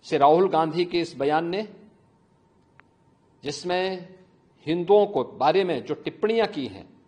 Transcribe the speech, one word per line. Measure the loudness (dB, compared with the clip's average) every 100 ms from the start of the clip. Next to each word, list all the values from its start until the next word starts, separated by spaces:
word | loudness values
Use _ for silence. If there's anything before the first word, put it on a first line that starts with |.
श्री | -4 2
राहुल | 4 4 4
गांधी | 0 0 -2 -2
के | -4
इस | -4 -4
बयान | -2 -2 -2
ने, | -6 -8 -14 -20 _ _ _ _ _ _ _ _ _ _ _ _ _ _ _
जिसमें | -10 -8 -4 -2 -2 -6 -12 -20 _ _ _ _ -4
हिंदुओं | -4 4 4 4
को | 0
बारे | -4 0 2 2
में | 0 -4 -6
जो |
टिप्पणियां | -8 -8 -4 0 0 0
की | -4 -10
हैं | -12 -20 _